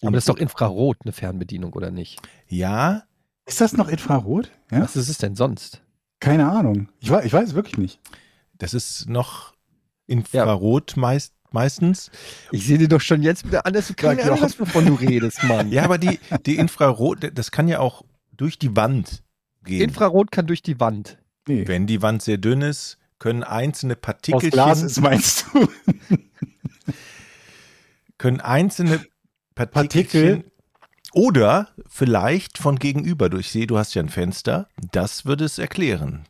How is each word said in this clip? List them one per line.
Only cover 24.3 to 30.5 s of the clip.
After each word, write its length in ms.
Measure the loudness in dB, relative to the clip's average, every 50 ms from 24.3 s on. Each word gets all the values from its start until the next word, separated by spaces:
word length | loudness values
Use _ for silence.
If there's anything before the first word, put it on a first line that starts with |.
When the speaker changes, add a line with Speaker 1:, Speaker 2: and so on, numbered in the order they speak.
| 0 2 2 2
Speaker 3:
Glas 300 | 2 4 4 4 4 2
ist, 180 | 0 -2 0 2
meinst 440 | 2 4 4 4 2 2 0 -2 -2 2 4
du? 140 | 4 4 4
<laughs> 480 | 0 -4 -2 -2 -2 -2 0 0 0 0 -2 _ _ -12 -12 -12 _ _ -16 -16 _ _ -12 -12 -12 -12 -12 -20 -20 -20 -20 -20 -20 _ _ -20 -20 -20 -20 _ _ _ _ _ _ _ _ _ _
Speaker 2:
können 240 | -4 -2 -2 -2 -2
einzelne 580 | -2 0 2 2 2 2 0 0 0 2 2 0 -2 _ _ _ _ _ _ _ _ _ _
Partikelchen 880 | -6 -6 -2 0 0 0 2 2 0 0 2 4 4 4 4 4 2 -2
Speaker 3:
Partikel. 80 | _